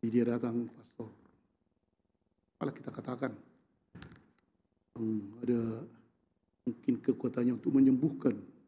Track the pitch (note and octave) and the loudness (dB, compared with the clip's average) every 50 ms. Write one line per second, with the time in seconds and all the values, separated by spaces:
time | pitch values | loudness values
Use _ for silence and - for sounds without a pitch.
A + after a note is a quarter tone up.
0 | - A#2 A2 B2 A#2 A#2 A#2 A#2+ A#2 B2 A#2 A#2+ A#2+ A2+ - - - - _ _ | -4 2 2 2 4 4 2 0 -2 -2 -2 -2 -4 -4 -10 -16 -20 -20 _ _
1 | A#2 G#2+ - - - _ _ _ _ _ _ _ _ _ _ _ _ _ _ _ | -14 -14 -14 -20 -20 _ _ _ _ _ _ _ _ _ _ _ _ _ _ _
2 | _ _ _ _ _ _ _ _ _ _ _ _ - C#3+ C3 - - - - - | _ _ _ _ _ _ _ _ _ _ _ _ -6 -6 -6 -6 -14 -12 -12 -10
3 | A#2 - B2+ B2 C3+ B2+ G#2+ - - - _ _ _ _ _ _ _ _ _ - | -8 -8 -6 -4 -4 -6 -6 -8 -18 -20 _ _ _ _ _ _ _ _ _ -18
4 | - - - - _ _ _ _ _ _ _ _ _ _ _ _ _ _ _ A#2 | -18 -18 -18 -20 _ _ _ _ _ _ _ _ _ _ _ _ _ _ _ -6
5 | A2+ A2 A2 G#2+ G2 G2 G#2+ A#2 A#2+ A#2+ B2 A#2 A2+ A2+ A2 A2+ D3+ - - - | -4 -2 -2 -2 -4 -8 -12 -8 -2 0 0 0 0 -2 -4 -6 -10 -14 -18 -20
6 | _ _ _ _ _ _ _ _ _ _ _ _ _ - A2+ - - - B2 A2 | _ _ _ _ _ _ _ _ _ _ _ _ _ -8 -8 -4 -2 -2 -2 0
7 | - - B2 - - B2 B2 - A#2+ B2 B2 A2 - - B2+ C3+ C3+ C3+ C3 B2+ | 2 0 0 0 0 -4 -2 0 0 0 0 0 -2 2 6 8 8 8 8 6
8 | C#3 E3 - - - C3+ A2 G#2 - - - - _ | 4 0 0 2 0 0 0 0 -6 -16 -20 -20 _